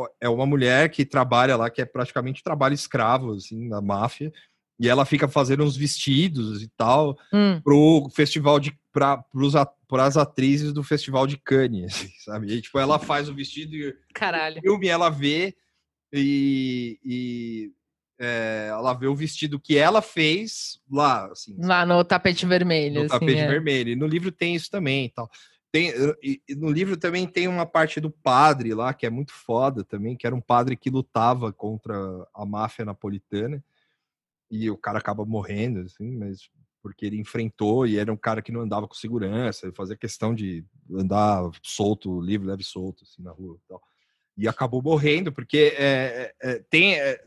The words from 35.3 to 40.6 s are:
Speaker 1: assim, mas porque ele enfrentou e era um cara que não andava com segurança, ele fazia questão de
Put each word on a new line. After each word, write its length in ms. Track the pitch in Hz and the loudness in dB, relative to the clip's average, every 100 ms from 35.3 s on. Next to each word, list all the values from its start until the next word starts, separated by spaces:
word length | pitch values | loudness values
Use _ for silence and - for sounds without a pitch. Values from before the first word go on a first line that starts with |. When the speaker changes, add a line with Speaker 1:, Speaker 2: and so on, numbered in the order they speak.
| 110 95 101 117 104 | -6 -4 -4 -4 -4
Speaker 1:
assim, 360 | 90 - 110 127 | -8 -12 -12 -10
mas 320 | 101 95 _ _ _ _ | -10 -12 _ _ _ _
porque 260 | 101 98 104 | -20 -10 -8
ele 120 | 107 | -8
enfrentou 680 | 107 117 113 - 104 120 123 | -8 -6 -6 -2 0 2 2
e 120 | 104 | 0
era 140 | 104 | -2
um 40 | 107 | -4
cara 260 | - 110 | -4 -4
que 100 | 107 | -4
não 80 | 117 | -6
andava 260 | 113 104 104 | -4 -4 -6
com 80 | |
segurança, 720 | - 113 117 95 107 123 - 95 | -10 -8 -4 -4 -2 -4 -6 -10
ele 80 | |
fazia 220 | 90 95 104 | -10 -10 -10
questão 360 | 110 - 110 | -12 -6 -4
de 300 | 113 98 85 | -2 -4 -8